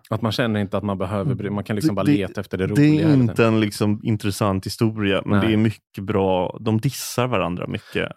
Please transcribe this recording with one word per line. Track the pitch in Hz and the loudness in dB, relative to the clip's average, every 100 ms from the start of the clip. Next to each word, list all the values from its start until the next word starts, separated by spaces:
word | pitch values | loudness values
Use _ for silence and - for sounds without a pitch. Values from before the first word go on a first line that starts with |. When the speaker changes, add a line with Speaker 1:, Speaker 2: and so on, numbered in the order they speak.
| - | -8
Speaker 1:
Att | 110 | -4
man | 117 | -2
känner | 107 120 104 | -2 0 0
inte | 98 98 | 0 -2
att | 104 | -2
man | 95 | -4
behöver | 92 104 98 120 | -4 -2 -2 -2
bry-, | 101 | -2
man | 101 - | -4 -4
kan, | 107 | -2
liksom, | 156 98 | -2 0
bara | 98 | 2
Speaker 2:
det, | |
Speaker 1:
leta | 104 92 - | 2 0 -6
efter | - 92 | -8 -4
det | 92 | 0
Speaker 2:
det | |
Speaker 1:
roliga | 104 147 | 4 4
Speaker 2:
är | 151 | 4
Speaker 1:
hela | 160 | 4
Speaker 2:
inte | 139 117 107 | 4 2 4
Speaker 1:
tiden. | 113 110 | 4 4
Speaker 2:
en, | |
liksom, | 107 - 104 107 | 0 0 -2 0
intressant | - 107 104 98 107 95 101 | -2 -2 -2 -2 0 0 -4
historia, | - 113 110 101 92 - | -2 -2 0 -2 0 2
men | 101 | 2
Speaker 1:
Nej. | 110 | 4
Speaker 2:
det | 107 | 4
är | |
mycket | 110 - _ - 98 | 2 0 _ -12 -2
bra. | 104 95 92 90 - | 0 2 2 0 -4
De | 110 110 | -2 0
dissar | 135 - - - 123 | 0 -4 -8 -2 0
varandra | 107 87 90 - | 0 0 -4 -6
mycket. | 92 - - 87 | -8 -6 -6 -4